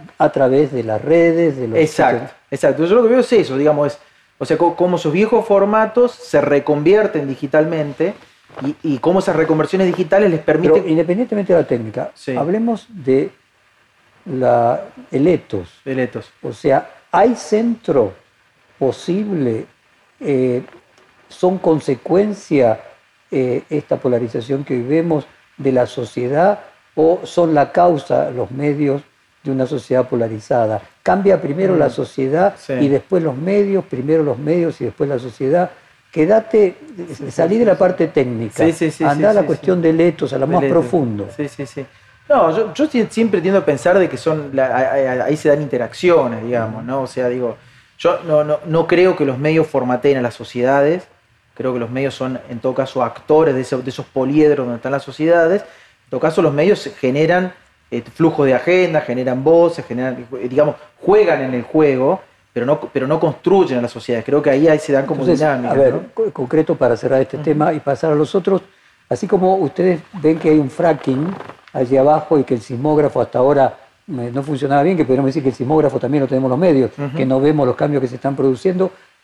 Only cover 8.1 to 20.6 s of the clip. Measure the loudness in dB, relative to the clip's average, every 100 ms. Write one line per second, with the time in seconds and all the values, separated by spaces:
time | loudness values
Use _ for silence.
8.1 | -4 -16 _ _ -10 -8 -6 -4 -2 0
9.1 | 0 2 0 2 0 0 0 0 0 0
10.1 | 2 2 2 0 2 4 2 2 0 0
11.1 | -2 -2 -2 0 0 2 -2 -4 -8 -10
12.1 | -10 -8 -4 -2 -2 -2 -4 -8 -8 0
13.1 | 0 0 -8 _ _ _ _ _ _ _
14.1 | _ -10 -2 0 2 2 -2 -6 -18 -8
15.1 | -2 0 0 -2 -10 -10 _ -8 -4 -4
16.1 | -6 -16 _ -12 -4 0 0 0 -12 _
17.1 | 2 2 2 -2 -2 0 -2 -2 0 0
18.1 | -4 _ _ _ _ _ -4 -2 -2 -4
19.1 | -4 -2 -2 -2 -4 -8 _ _ _ _
20.1 | -10 -4 0 0 -2